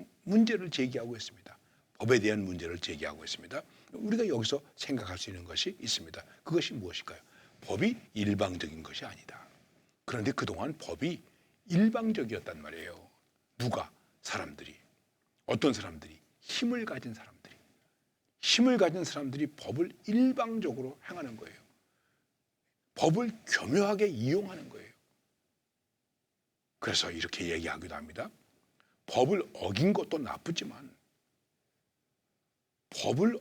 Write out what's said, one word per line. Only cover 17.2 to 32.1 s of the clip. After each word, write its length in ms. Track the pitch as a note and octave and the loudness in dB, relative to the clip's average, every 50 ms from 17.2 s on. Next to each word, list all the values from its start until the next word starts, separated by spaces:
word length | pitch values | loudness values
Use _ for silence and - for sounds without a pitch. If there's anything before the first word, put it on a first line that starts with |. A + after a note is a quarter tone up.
| - - - _ - - - - _ _ _ _ _ _ _ _ _ _ _ _ _ _ _ _ | -14 -18 -20 _ -20 -20 -20 -20 _ _ _ _ _ _ _ _ _ _ _ _ _ _ _ _
힘을 380 | - - - - A#3+ C4 B3 A#3 | 2 4 6 6 8 8 8 6
가진 260 | G3 E3+ D#3+ F#3 E3+ | 6 4 4 2 -4
사람들이 440 | - - D3 D3 C3 B2 C#3+ D3+ C#3 | -4 -4 -6 -6 -6 -4 -4 -4 -4
법을 440 | - - - - G#2 C#3 F3 F#3+ - - - | -6 -8 -10 -4 -2 -2 -2 -2 -4 -6 -4
일방적으로 920 | - G#3 A#3+ B3+ C4 B3+ C4 A#3+ A3+ A3+ A3+ G3+ D#3+ A#2 C3+ B2+ C3 C3+ - - - | 2 4 6 6 6 4 2 0 -2 -2 -2 -2 -2 -2 -4 -6 -8 -10 -12 -14 -12
행하는 260 | F3+ F3 D3+ B2+ A2+ | -10 -10 -10 -10 -10
거예요. 220 | G#2+ - - - - - _ _ _ _ _ _ _ _ _ _ _ _ _ _ _ _ _ _ _ _ _ _ _ _ _ _ | -12 -14 -16 -18 -20 -20 _ _ _ _ _ _ _ _ _ _ _ _ _ _ _ _ _ _ _ _ _ _ _ _ _ _
법을 380 | - - D#3+ D#3+ G#3+ B3 A3+ - - - | 2 4 4 4 4 2 0 -2 -6 -4
교묘하게 640 | - - - - G2 C3+ G3 G3+ G3+ G#3+ G3 G#3+ G3+ | 0 0 0 2 2 4 4 4 4 4 4 2 2
이용하는 600 | D#3+ G#2+ A2+ B2+ D3+ - G#3 F#3+ F#4+ - - - | 2 2 2 2 2 2 0 -2 -6 -12 -12 -14
거예요. 200 | - - - - - _ _ _ _ _ _ _ _ _ _ _ _ _ _ _ _ _ _ _ _ _ _ _ _ _ _ _ _ _ _ _ _ _ _ _ _ _ | -16 -16 -18 -20 -20 _ _ _ _ _ _ _ _ _ _ _ _ _ _ _ _ _ _ _ _ _ _ _ _ _ _ _ _ _ _ _ _ _ _ _ _ _
그래서 300 | - - F#2+ - - F#2 | -4 0 0 0 0 0
이렇게 400 | E2+ E2 - A#2 - - F#2+ E2+ | -2 -6 -6 -6 -6 -4 -4 -2
얘기하기도 440 | E2+ D#2+ E2 E2 D#2 D#2 E2 F2+ D#2+ | -2 -2 -4 -4 -6 -8 -8 -10 -12
합니다. 360 | D2+ D2+ D#2 F2+ - - G#3+ - _ _ _ _ _ _ _ _ _ _ _ _ _ _ | -12 -12 -12 -10 -10 -10 -10 -12 _ _ _ _ _ _ _ _ _ _ _ _ _ _
법을 440 | - - A#2 B2+ C#3+ G#3 F#3+ D#3 - - | -2 2 4 4 6 4 2 0 -2 -6
어긴 380 | - - F#2 G2+ G2 D3+ F#3+ G#3 | -6 -4 -2 2 4 6 6 6
것도 260 | G3+ F3+ - - D#3+ | 4 2 0 -2 -2
나쁘지만 800 | C3+ G2+ D2 - - - E3+ - - - - - C#3 - - _ _ _ _ _ _ _ _ _ _ _ _ _ _ _ _ _ _ _ _ _ _ _ | -2 -4 -6 -6 -6 -6 -4 -4 -4 -6 -8 -12 -16 -20 -20 _ _ _ _ _ _ _ _ _ _ _ _ _ _ _ _ _ _ _ _ _ _ _